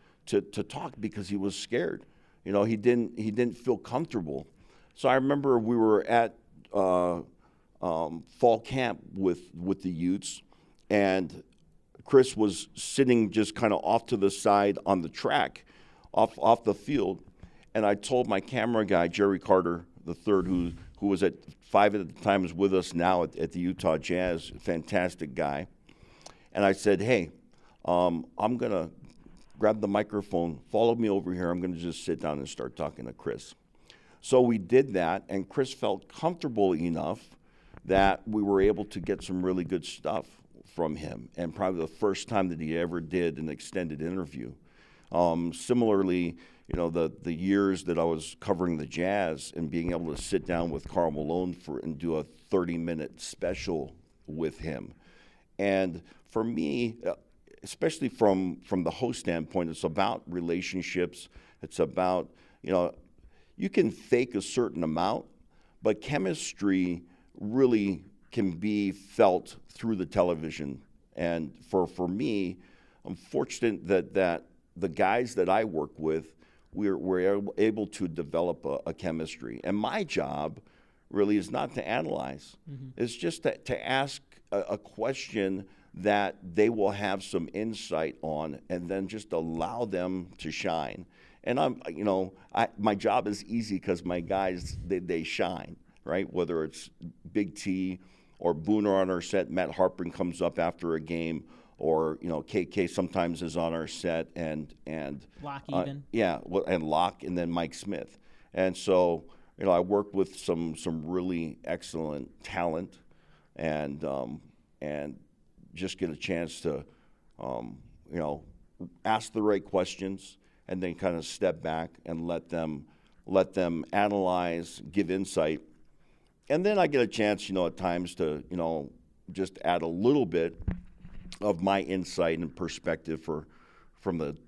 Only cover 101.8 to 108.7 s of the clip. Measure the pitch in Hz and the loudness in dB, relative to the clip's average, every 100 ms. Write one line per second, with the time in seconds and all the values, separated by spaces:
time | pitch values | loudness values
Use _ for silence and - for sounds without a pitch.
101.8 | 80 80 80 - 87 76 - 104 85 101 | 0 2 0 -2 -4 -6 -2 -4 -2 -2
102.8 | 87 - 90 95 87 82 85 82 82 82 | -2 0 -2 0 0 -2 -4 -2 -2 -2
103.8 | 78 - 87 82 - - 80 78 73 - | -6 -6 -2 -2 -4 -6 -6 -6 -10 -14
104.8 | - 80 71 71 - - 143 139 - 90 | -12 -8 -8 -10 -14 -16 -12 -12 -6 -4
105.8 | 139 143 135 113 95 65 - 95 - 90 | -4 -6 -6 0 0 0 -2 -2 0 -2
106.8 | 78 78 90 - 85 87 85 85 80 - | 2 2 2 -2 -6 -2 -2 -2 -4 -6
107.8 | 101 82 - - - - - - 92 | -8 -8 -8 -16 -20 -20 -10 -2 0